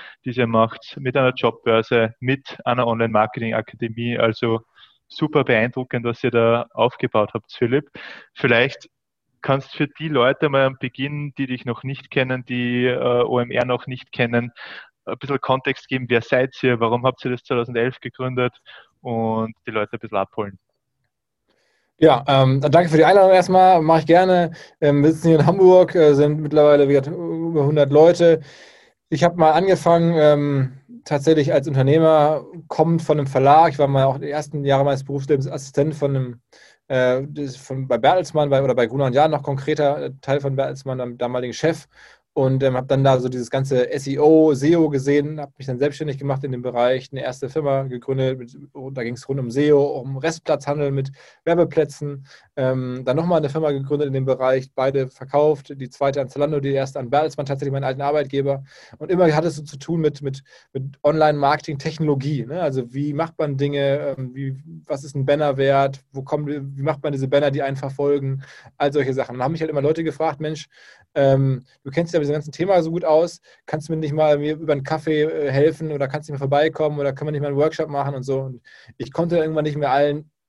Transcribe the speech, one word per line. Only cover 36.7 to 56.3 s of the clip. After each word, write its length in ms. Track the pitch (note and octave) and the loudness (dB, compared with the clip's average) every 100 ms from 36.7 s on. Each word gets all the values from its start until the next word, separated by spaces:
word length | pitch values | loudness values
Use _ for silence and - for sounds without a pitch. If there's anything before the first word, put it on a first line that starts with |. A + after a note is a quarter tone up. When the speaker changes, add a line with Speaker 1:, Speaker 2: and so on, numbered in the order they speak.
| _ - | _ -6
Speaker 2:
äh, 400 | C3 B2+ B2+ D3 | 0 0 0 -4
das 280 | D3 C#3 B2 | -10 -10 -12
von, 320 | - C3+ B2+ | -12 -8 -4
bei 100 | A#2+ | 2
Bertelsmann, 520 | C3+ F#3 - D3+ D3 | 2 2 0 -2 2
bei, 120 | C3+ | 2
oder 140 | C#3 B2 | 2 2
bei 100 | A2+ | 0
Gruner 200 | C3+ C3 | 0 0
und 80 | |
Jahr 120 | B2+ D#3+ | 2 2
noch 160 | C#3+ | 0
konkreter, 580 | C#3 C3+ D3+ D3+ C#3+ D3 | -4 -6 -4 0 0 0
äh, 100 | C#3 C3+ | -6 -10
Teil 200 | - C#3 | -4 -2
von 140 | C#3 | -2
Bertelsmann, 440 | C3+ C3+ C3+ C3+ B2+ | -4 -4 -6 -10 -8
dem 200 | B2 A#2+ | -8 -6
damaligen 360 | B2 B2+ B2 | -6 -4 -8
Chef. 340 | A2+ D#3 E3 - _ - _ _ | -4 -4 -4 -10 _ -20 _ _
Und, 280 | - C3 C3 | -2 0 2
ähm, 160 | C3+ B2+ | 0 0
hab 100 | C3 | -2
dann 160 | C3+ | 2
da 160 | C3+ B2+ | 4 2
so 80 | B2 | 0
dieses 220 | B2 A#2 | -6 -4
ganze 400 | C3+ C3+ B2+ B2 | -4 0 0 0
S 160 | C#3+ C#3 | -4 -6
E 120 | C3+ | 2
O, 360 | D3+ D#3+ D#3 | 6 6 6
seo 340 | C3 D3 E3+ D#3 | 2 2 2 2
gesehen, 500 | C#3 C#3 C#3+ D3 D#3 | 0 0 0 0 -8
hab 200 | C#3+ - | -14 -14
mich 80 | C3+ | -10
dann 120 | B2 | -4
selbstständig 380 | C#3+ C3+ D3+ C#3 | -4 -4 -8 -6
gemacht 260 | C#3 C3+ | -6 -6
in 80 | C#3 | -6
dem 100 | B2 | -8
Bereich, 480 | B2 A#2+ B2 B2+ B2+ | -6 0 0 0 -6
eine 80 | C3 | -10
erste 300 | B2+ B2 C3+ | -8 -8 -8
Firma 320 | D#3+ C#3+ C3+ | -4 -2 -2
gegründet, 560 | C3+ B2 B2+ C3+ C3 C3 | -4 -10 -6 -2 -2 -4
mit, 180 | A#2+ C#3+ C#3+ | -12 -20 -20
und 240 | C#3+ C3 C3+ | -16 -12 -8
da 60 | |
ging's 260 | A#2 A#2+ - | -8 -8 -8
rund 100 | C#3 | -6
um 120 | A#2+ | -4
seo, 340 | B2+ D3 C#3+ | 0 4 4
um 320 | C#3+ C3 B2+ C3+ | 4 -2 -8 -6
Restplatzhandel 760 | D#3+ E3 - C#3+ C#3+ D3 C#3+ | -6 -6 -4 -4 -2 -4 -2
mit 200 | C#3 C3+ - - _ | -4 -6 -10 -20 _
Werbeplätzen, 800 | - E3+ E3 E3 D3 - D3 C#3+ C#3 - _ - | -2 0 2 0 -2 -4 -12 -12 -16 -20 _ -4
ähm, 460 | C3 C3 B2+ B2+ | -2 -2 -4 -6
dann 140 | C3+ C#3+ | -2 -2
nochmal 180 | E3+ E3 | 2 0
eine 140 | C#3+ | 0
Firma 200 | D#3 D#3 | -2 -2
gegründet 360 | C#3 C3+ D3 C#3+ | -2 -4 -4 -2
in 80 | |
dem 100 | C3+ | -2
Bereich, 480 | C3 B2+ C3 C3 B2+ | -2 0 2 0 -2
beide 360 | - C3+ C3+ B2+ | -4 -2 0 -4
verkauft, 640 | - C3+ C#3+ D3+ C#3+ - C#3 | -8 -2 2 2 0 -6 -14
die 140 | B2+ | -14
zweite 320 | - C#3 C#3+ | -4 -2 -2
an 80 | B2+ | -6